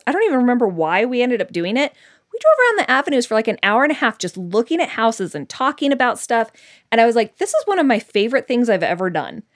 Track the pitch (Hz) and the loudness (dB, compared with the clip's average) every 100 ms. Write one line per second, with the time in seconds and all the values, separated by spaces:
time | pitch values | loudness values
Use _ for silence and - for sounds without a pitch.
0 | - 330 440 262 247 247 226 170 160 185 | -4 0 2 2 2 2 0 0 0 0
1 | 240 247 247 233 - 170 175 240 285 _ | 0 0 0 -2 -4 -4 -2 -2 -2 _
2 | _ _ _ 466 622 622 494 415 - 262 | _ _ _ -2 2 4 4 2 0 0
3 | 285 269 240 220 226 - 196 220 294 302 | 0 -2 0 -2 -2 -2 0 2 2 0
4 | 240 - 180 185 175 202 240 330 - - | -2 -2 -8 -8 -4 -2 0 -2 -4 0
5 | 226 226 180 151 139 - 262 294 277 262 | -2 0 -6 -8 -12 -4 -4 -2 -2 2
6 | 247 - - 226 220 _ - - - 226 | 0 0 -2 -2 -2 _ -20 -20 -2 2
7 | 233 233 220 - 381 622 415 381 285 220 | 4 4 0 -2 -2 -2 0 0 2 0
8 | - 208 220 262 - 240 233 190 151 175 | 0 -2 0 0 0 0 2 0 0 -2
9 | 185 160 107 - - | -2 -4 -6 -12 -18